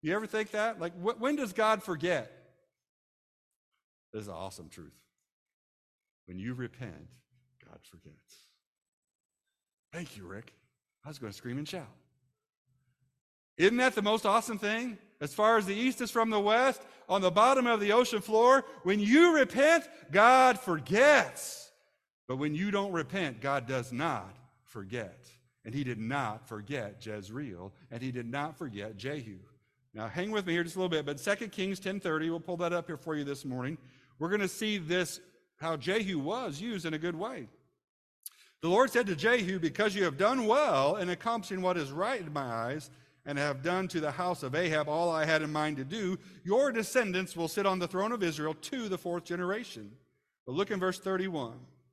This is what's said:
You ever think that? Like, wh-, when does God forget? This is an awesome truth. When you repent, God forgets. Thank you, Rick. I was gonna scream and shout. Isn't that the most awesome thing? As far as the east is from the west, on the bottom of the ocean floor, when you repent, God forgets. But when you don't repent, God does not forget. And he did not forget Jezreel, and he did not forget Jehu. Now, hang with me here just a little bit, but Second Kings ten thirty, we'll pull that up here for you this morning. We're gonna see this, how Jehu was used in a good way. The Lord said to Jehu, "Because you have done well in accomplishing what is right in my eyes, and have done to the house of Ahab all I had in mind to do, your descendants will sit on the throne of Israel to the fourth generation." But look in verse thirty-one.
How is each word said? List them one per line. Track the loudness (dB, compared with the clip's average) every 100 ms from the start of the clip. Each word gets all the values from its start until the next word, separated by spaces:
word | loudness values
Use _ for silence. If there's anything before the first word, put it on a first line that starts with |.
You | -2
ever | -2 -2
think | -4 -4
that? | -2 -2 -2
Like, | -8 -4
wh-, | -4 -2
when | -2 -2
does | -4
God | 2 2 2
forget? | 0 -4 0 -2 -2 -16 _ _ _ _ _ _ _ _ _ _ _ _ _ _ _ _ _
This | -12
is | -10
an |
awesome | -10 -12 -12 -18
truth. | -18 -20 _ _ _ _ _ _ _ _ _ _ _ _ _ _
When | -12
you | -10 -10
repent, | -12 -12 -16 -16 -20 _ _ _ _ _ -20
God | -20
forgets. | -20 -20 -20 -20 _ -20 _ _ _ _ _ _ _ _ _ _ _ _ _ _ _
Thank | -12 -12 -14
you, | -14
Rick. | -14 -16 _ _ _ _ _ -18
I |
was | -12
gonna | -12
scream | -10 -8 -8
and | -8
shout. | -10 -12 -20 _ _ _ _ _ _ _ _ _ _ _ _ _ _ _ 2
Isn't | 2 4
that | 2 2
the |
most | 0 2 4
awesome | 2 0 -4
thing? | -2 -4 -6 -10 _ _
As | -10
far | 2 4 4
as | 2
the |
east | 0 -2 -2
is | -4
from | 0 2
the | 2
west, | 4 4 4 0 -8 -20 -2
on | 2
the | 2
bottom | 6 6 6 4
of | 2
the | 4
ocean | 4 4 0
floor, | 2 4 8 6 4 -6
when | 0 2
you | 6 8 8
repent, | 8 4 4 6 6 2 -18 0
God | 6 8 10 8 4
forgets. | 0 -4 0 6 8 8 6 -6 -12 -12 -18 _ _ _ _ _ -8
But | -4
when | -2 -2
you | -2
don't | -2 -2
repent, | -2 -4 -4 -4 -4
God | -2 -2 -2
does | -4 -4
not | -4 -2 -4 -8 -18 -20 _ _
forget. | -14 -8 -8 -8 -12 -20 -20 _ _
And | -10
he | -6 -6
did | -6
not | -4 -2 -4 -6 -10
forget | -12 -8 -8 -8 -10 -10
Jezreel, | -10 -10 -10 -10 -12 -14 -18 -16
and | -10
he | -8
did | -8 -8
not | -6 -6 -8
forget | -12 -10 -12 -10
Jehu. | -8 -8 -10 -16 -20 _ _ _ _ -10
Now, | -8
hang | -6 -4
with | -4 0
me |
here | -2
just | -2 -2
a |
little | -2
bit, | 0 -2
but | -6
Second | -2 -2 -2
Kings | -4 -4 -4
ten | -6 -4
thirty, | -2 -2 -2
we'll | -4
pull | -6 -4
that | -2
up | -2 -4
here | -10
for | -6 -6
you |
this | -4 -6 -6
morning. | -6 -6 -8 -14 _ _ _
We're | -2
gonna | 0 -2
see | -2 -2 -2
this, | 0 0 0 -6 -16 _ _ _
how | -6 -4
Jehu | 0 0 0 -2
was | -2 -4 -4 -6
used | -6 -4 -4
in | -4
a |
good | -4 -4
way. | -6 -8 -14 _ _ _ _ _ _ _ -20 _ -20 _
The | 2
Lord | 4 4
said | 4 0
to | 0
Jehu, | 2 2 2 -2
"Because | -2 0 0
you | 2 0
have | 2
done | 2 2 2
well | 4 4 4 2 2
in | -2
accomplishing | -4 -2 -4 -4 -2
what | 0 0
is | -2
right | -4 -2 -2
in | -4
my | -6
eyes, | -4 -4 -4 -6 -10 -20 _ _ -6
and | -2
have | -2 -2
done | -2 0 0
to | -2
the | -4
house | -2 -2 -2
of | -2 0
Ahab | 2 0 0
all | 0 2
I | 2 2
had | 2
in | 2
mind | 0 0 0
to | -4
do, | -2 -2 -4 -8 -14
your | 0 4 4
descendants | 2 0 0 2 0 -4 -4
will | -4
sit | 0 2
on | 2
the | -2
throne | -2 -2
of | 0
Israel | -2 -2 -4 -6
to | -8 -6 -4
the | -4
fourth | -4 -6 -4
generation." | -4 -2 -4 -6 -14 -16 -20 _ _ _ _ -8
But |
look | -4 -2
in | 0
verse | 0 -2
thirty-one. | -2 -2 -2 -4 -6 -8 -20 _ _